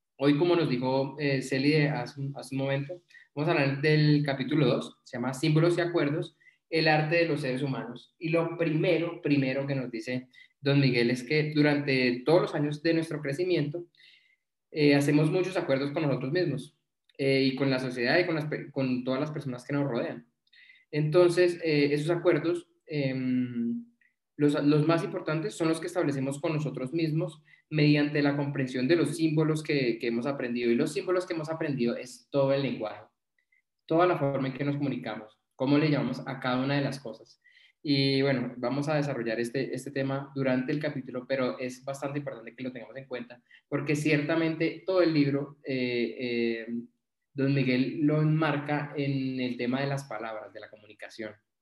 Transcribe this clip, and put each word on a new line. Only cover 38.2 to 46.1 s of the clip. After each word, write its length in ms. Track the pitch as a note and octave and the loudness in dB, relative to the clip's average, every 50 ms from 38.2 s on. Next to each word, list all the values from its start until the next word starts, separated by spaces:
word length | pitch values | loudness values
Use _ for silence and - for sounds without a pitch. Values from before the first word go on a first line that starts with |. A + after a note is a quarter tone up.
bueno, 320 | C3+ C#3 C3 A#2+ A#2+ A#2+ - B2 | 2 2 2 0 -2 -6 -6 -6
vamos 320 | B2 B2 C3+ C#3+ C#3 D#3 | -4 -4 -2 -2 -2 0
a 60 | D#3 | 0
desarrollar 440 | D3 C#3+ D3 B2+ A#2+ A2+ A#2 A2 A#2 | 0 0 -2 -4 -4 -4 -4 -2 -2
este, 340 | A#2+ A#2+ - C#3 B2 - - | -4 -4 -2 -4 -4 -4 -6
este 160 | B2+ - - | -8 -8 -8
tema 400 | - C3+ C3+ C3+ C3+ C#3 C#3+ - - | -6 -4 -4 -2 -4 -4 -6 -8 -6
durante 360 | C#3 C3 B2+ B2+ C3 B2+ - | -2 0 0 0 0 0 -2
el 80 | D3 D3+ | -2 -2
capítulo, 460 | D#3 D3 - C3 - - B2 B2+ B2 | -2 -4 -6 -6 -10 -8 -10 -10 -4
pero 320 | - C3+ B2+ B2+ B2 - - | -4 -2 0 0 -2 -2 -4
es 240 | B2+ B2+ B2+ - | -8 -8 -8 -10
bastante 360 | - C3+ C#3 - D3 C#3 C#3+ D3 | -10 -10 -8 -8 -8 -6 -6 -6
importante 360 | C#3+ B2+ A#2 A2+ A2+ A#2 A#2+ | -8 -8 -10 -12 -16 -18 -14
que 80 | - | -10
lo 100 | B2+ B2+ | -10 -10
tengamos 220 | B2 B2+ - A2+ A#2+ | -10 -10 -16 -14 -16
en 120 | C3+ C#3 | -16 -12
cuenta, 360 | - B2+ A#2+ A#2 - A#2+ - _ _ - - _ - | -10 -10 -10 -10 -12 -18 -20 _ _ -20 -20 _ -6
porque 280 | D3 C#3 C#3 D#3 D3 | -6 -4 -2 0 -2
ciertamente 880 | C#3+ - D3+ D3 C#3+ D3 D#3 E3 E3 E3 D#3+ D#3+ - E3 D#3 - - - | 0 2 2 2 2 2 0 0 2 2 0 0 0 -2 -2 -2 -6 -4
todo 140 | F#3+ F#3+ F#3 | 0 2 4
el 140 | E3+ D#3+ D#3+ | 4 4 4
libro, 420 | D3 C#3+ C#3 C#3 C#3 D3 - - _ - | 4 2 2 2 -2 -4 -6 -12 _ -8
eh, 500 | C#3+ C3 B2+ B2+ B2 B2 A#2+ A#2 A#2 | -6 -4 -2 -2 0 0 0 -2 -2